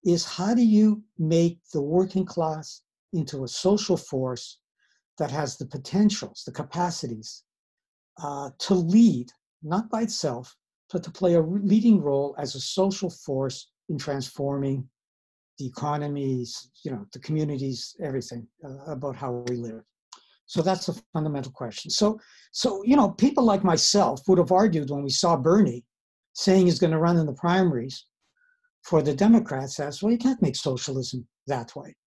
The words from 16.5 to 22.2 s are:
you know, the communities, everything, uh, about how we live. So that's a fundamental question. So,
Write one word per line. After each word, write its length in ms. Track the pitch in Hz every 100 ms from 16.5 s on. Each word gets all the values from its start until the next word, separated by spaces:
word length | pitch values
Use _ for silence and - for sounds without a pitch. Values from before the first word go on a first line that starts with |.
| - - _
you 80 | 151
know, 160 | 123 101
the 60 | 131
communities, 760 | - 156 151 139 135 120 - -
everything, 440 | 165 135 120 120 110 _
uh, 280 | 151 135 160
about 240 | 143 139 131
how 160 | 135 120 123
we 80 | 123
live. 260 | 120 113 _ _ _ - _ _ _
So 160 | -
that's 260 | 165 185 -
a 60 | 196 _
fundamental 400 | 160 151 143 131
question. 380 | - 120 - -
So, 300 | - 214 220